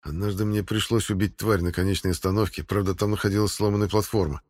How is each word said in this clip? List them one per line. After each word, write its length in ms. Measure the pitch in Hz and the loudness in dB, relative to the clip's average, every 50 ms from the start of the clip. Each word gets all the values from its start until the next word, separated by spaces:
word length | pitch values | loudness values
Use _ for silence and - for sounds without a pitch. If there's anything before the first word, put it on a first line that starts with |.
Однажды 420 | - 76 73 85 98 104 98 95 107 | -8 -8 -6 -4 -4 -4 -2 -2 -2
мне 180 | 104 104 104 95 | 0 0 -2 -2
пришлось 460 | - 107 110 - - 113 113 - - | 0 -2 -2 0 2 0 0 2 0
убить 260 | 107 92 104 95 - | 0 0 0 0 -2
тварь 240 | - - 107 107 92 | -2 0 2 2 2
на 120 | 85 87 | 2 0
конечной 400 | 82 - 92 95 95 87 - 95 | 0 0 0 0 0 0 0 -2
остановке, 520 | 87 - - 95 92 107 107 90 - - 78 | -2 0 0 0 2 2 0 0 -2 -8 -6
правда, 300 | - 95 104 101 92 95 | -2 0 0 0 0 0
там 160 | 87 104 104 | 0 0 0
находилась 420 | 104 - - 104 98 104 107 98 | 0 0 0 0 2 2 0 0
сломанная 360 | - - 104 104 101 101 104 98 | 0 0 0 0 2 2 0 2
платформа. 540 | - 107 104 - - 110 92 76 71 73 _ _ | 2 0 0 2 0 0 0 0 -2 -8 _ _